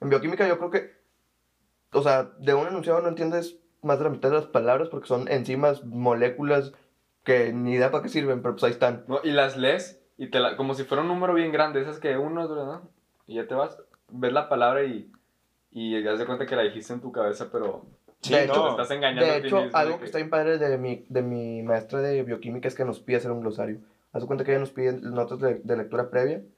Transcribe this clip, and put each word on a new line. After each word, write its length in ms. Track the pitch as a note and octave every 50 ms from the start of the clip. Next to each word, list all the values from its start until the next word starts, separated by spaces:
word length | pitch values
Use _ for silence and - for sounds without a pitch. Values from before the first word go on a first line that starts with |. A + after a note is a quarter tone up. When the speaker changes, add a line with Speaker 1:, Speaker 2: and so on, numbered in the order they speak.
Speaker 1:
en 80 | - C#3
bioquímica 380 | C#3 C3+ C#3 D#3+ F3 F#3+ G3+
yo 100 | F#3 E3+
creo 140 | E3+ E3+ F3
que, 240 | G3 G3 - - - _ _ _ _ _ _ _ _ _ _ _ _ _ _ _ _ _ _ _ -
o 80 | C#3
sea, 220 | C#3+ C#3+ C3+ C3 B2+ - - -
de 140 | C#3 C#3 C#3+
un 140 | C#3+ D3+
enunciado 340 | F3 G3 F3 D#3 E3+ E3 E3+
no 60 | E3+ E3+
entiendes 480 | E3 E3 E3 E3 E3+ E3+ E3+ E3+ - - _ _ _ _
más 180 | - D3 C#3+ C3
de 60 | D3+
la 40 | D#3
mitad 200 | C3+ - - C3+
de 60 | D3
las 100 | D3+ D3
palabras 420 | - - B2+ A2+ A#2+ B2+ A#2+ A#2+ -
porque 180 | - - -
son 200 | - B2+ B2 B2 -
enzimas, 520 | D3 C3 A#2+ C3 B2+ C#3 D3 D3 C#3+ C#3 -
moléculas 880 | A#2 A2+ A#2+ B2 B2 A#2+ A#2 A#2+ A#2+ B2 - C#3+ C#3+ D3 C#3+ C3+ C3+ - - _ _ _ _ _ _ _ _ _
que 300 | B2+ B2+ B2 A#2 A#2 A2+
ni 200 | B2 B2 B2 B2
idea 180 | B2 B2+ C3
para 120 | C#3+ D3 -
qué 60 | -
sirven, 320 | - D#3 C#3 C3+ B2+ A#2+
pero 140 | A#2+ B2 A2
pues 80 | - B2
ahí 80 | A#2+
están. 340 | A#2+ - C3 B2 A#2+ G#2+ -
Speaker 2:
No, 120 | - C3 D#3 -
y 80 | D#3+
las 260 | C#3+ C#3+ C3+ C3+ C3
lees 440 | C3 B2+ C3 D#3 - - - - - _ _ _
y 100 | - C3
te 120 | B2+ - B2+
la, 180 | B2 A#2 -
como 160 | C3+ C3+ C3+ C#3
si 100 | C3 C3+
fuera 200 | - C#3 C#3 D#3
un 40 |
número 260 | F3 F3+ F3+ F#3 F#3 F3
bien 180 | E3+ E3 D#3+
grande, 300 | D3+ D3+ D3+ D3+ D3 C3+
esas 180 | C3+ D3+ D3+ D3+
que 180 | - D3 C3
uno, 300 | C3 C#3+ D#3 E3 E3+ E3
¿verdad? 340 | D#3+ D#3 D3 C#3 C#3 D#3 F3 F3 - _ _ _ _ _ _ _
Y 80 | - A2
ya 120 | A2+ A2
te 80 | - C3+
vas, 220 | C3 D3 - - - - _ _ _ _ _
ves 240 | B2 B2 B2 A#2+ B2+
la 160 | D3 D3 -
palabra 340 | C#3+ A#2+ A#2+ A#2+ C3 C#3 C#3
y, 280 | C3+ A#2 G#2 - - - _ _ _ _ _ _ _ _ _ _ _
y 300 | - A#2 A2+ A2+ A2 A2
ya 80 | G#2+ G#2+
das 80 | G#2+ A2
de 60 | A#2+
cuenta 200 | A#2+ B2+ B2 C3+
que 100 | B2 C3
la 80 | B2 A2
dijiste 300 | G#2 G#2 A2 G#2+ - A#2+
en 80 | B2
tu 100 | - -
cabeza, 380 | - A#2+ G#2+ G#2 G#2 - A#2 -
pero 340 | - A#2 G#2+ G2 F#2+ - - - - _ _ _ _ _
Speaker 3:
Sí, 120 | - C3 B2+
Speaker 1:
De 140 | C#3+ A2+
Speaker 3:
no. 60 | - C3+
Speaker 1:
hecho, 100 | D#3 D#3+
Speaker 2:
te 60 | C#3+
estás 200 | A#2+ A2+ A#2+ -
engañando 340 | C#3+ C#3+ C#3+ C3+ B2+ B2+ -
Speaker 1:
de 100 | D#3+ D3+
Speaker 2:
a 40 | D3
ti 60 | C3+
Speaker 1:
hecho, 80 | C3+ -
Speaker 2:
mismo 140 | - - -
de 60 | -
Speaker 1:
algo 160 | D#3+ D#3 D#3+ E3+
que 40 | E3+
Speaker 2:
que 60 | -
Speaker 1:
está 120 | - -
bien 120 | D#3 D#3 D#3
padre 260 | D#3+ D#3 D#3 D#3+ E3
de 200 | D#3 D3+ C#3+ C3+ B2+
mi, 260 | B2+ B2+ A#2+ A#2+ - -
de 120 | B2+ B2+
mi 400 | B2 B2 A#2+ A#2+ A#2 A#2 A#2 A2+
maestra 380 | A2 A2+ A#2 A2 A2+ - C3+ C#3
de 220 | C3+ C#3+ C#3+ C3+ C3
bioquímica 440 | A#2+ A2+ A2 - A#2+ A#2 B2+ -
es 60 | C3 -
que 100 | - C3
nos 140 | B2 A2 -
pide 180 | - - B2
hacer 140 | A#2+ A#2+ A#2+
un 100 | A#2+ A#2+
glosario. 400 | A2+ A2 G#2 - A2+ A2 G#2+ G#2+ - _ _ _ _ _ -
Haz 80 | A2+ A#2+
de 40 |
cuenta 160 | B2+ C#3 C3+ C3+
que 80 | C3+
ella 80 | C#3 C3+
nos 100 | C#3 C3+
pide 220 | - C3 B2+ B2+ B2+
notas 460 | B2+ - A#2+ A#2+ B2 A#2+ A#2+ C3 -
de, 160 | C3+ B2+ A2 G2+ -
de 140 | A2 A#2+
lectura 320 | A2+ G#2 - - A#2 B2 B2
previa 320 | - B2+ B2+ C#3 D#3+ G3 G3+ - _